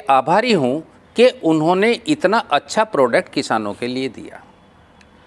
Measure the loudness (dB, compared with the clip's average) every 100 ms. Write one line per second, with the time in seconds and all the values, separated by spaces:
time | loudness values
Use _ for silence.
0 | 2 0 2 0 2 0 0 -4 -8 _
1 | _ 2 2 2 0 2 2 2 0 0
2 | -2 0 0 0 0 -2 -2 -4 -2 0
3 | 2 0 -2 -6 -4 -4 -4 -8 -8 -6
4 | -8 -10 -18 -20 -20 _ _ _ _ _
5 | _ _